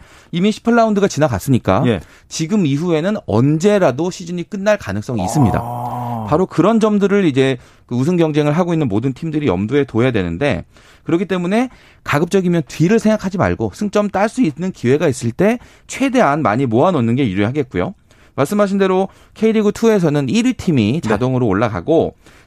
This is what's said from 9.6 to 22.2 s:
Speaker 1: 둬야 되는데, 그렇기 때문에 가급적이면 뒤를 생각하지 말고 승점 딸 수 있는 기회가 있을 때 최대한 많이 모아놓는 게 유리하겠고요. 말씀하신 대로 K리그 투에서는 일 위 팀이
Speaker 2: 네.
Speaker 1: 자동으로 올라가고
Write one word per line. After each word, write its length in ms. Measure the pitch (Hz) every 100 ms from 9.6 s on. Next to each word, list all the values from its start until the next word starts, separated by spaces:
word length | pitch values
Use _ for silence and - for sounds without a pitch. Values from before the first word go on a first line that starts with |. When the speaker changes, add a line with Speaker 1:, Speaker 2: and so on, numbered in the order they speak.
| 107 143
Speaker 1:
둬야 280 | 135 110 127
되는데, 520 | 110 87 85 143 85 - - - -
그렇기 220 | - 170 208
때문에 440 | 185 175 220 254 - - _
가급적이면 600 | - 147 175 190 180 170 -
뒤를 320 | - 170 226
생각하지 380 | 214 214 190 180
말고 340 | 95 87 110
승점 360 | - 208 208 208
딸 200 | 190 214
수 120 | -
있는 300 | 170 147 185
기회가 360 | - 120 147 165
있을 240 | 123 117
때 280 | - 202 240 - - -
최대한 540 | - 269 247 156 151
많이 220 | 110 117 135
모아놓는 500 | 113 180 156 113 127
게 140 | 123
유리하겠고요. 640 | 92 104 147 127 87 127 - _ _ _ -
말씀하신 420 | 143 208 202 196
대로 320 | 190 185 190 - -
K리그 380 | - 220 220 208
투에서는 560 | - 226 214 165 147 135
일 160 | 220 247
위 80 |
팀이 480 | - - 139 104 160
Speaker 2:
네. 0 |
Speaker 1:
자동으로 460 | 107 107 127 127 120
올라가고 680 | 95 117 92 85 160 85 -